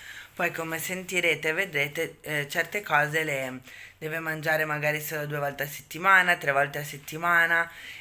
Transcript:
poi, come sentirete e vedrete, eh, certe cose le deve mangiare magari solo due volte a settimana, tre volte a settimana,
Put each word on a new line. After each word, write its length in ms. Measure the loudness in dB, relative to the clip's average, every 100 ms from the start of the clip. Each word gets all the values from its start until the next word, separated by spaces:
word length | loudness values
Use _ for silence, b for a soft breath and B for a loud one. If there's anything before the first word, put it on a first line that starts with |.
| B B B
poi, 180 | -4 -4
come 260 | -2 -6 -6
sentirete 680 | -6 -6 -4 0 2 2 0
e 40 |
vedrete, 640 | -2 -2 -2 -2 -2 -6 -6
eh, 280 | -6 -4 -2
certe 340 | -4 -2 -4
cose 400 | 2 2 4 0
le 360 | 0 -2 -4 -8 -14 B B B
deve 220 | -8 -6
mangiare 460 | -4 -4 0 2
magari 360 | 2 0 0 -2
solo 260 | -4 -6 -4
due 120 | -2
volte 240 | -4 -4
a 60 | -8
settimana, 680 | -8 -12 0 6 8 8 4
tre 160 | 4
volte 260 | 4 2 -2
a 60 |
settimana, 840 | -8 -10 -10 -4 4 6 6 4 0 B B B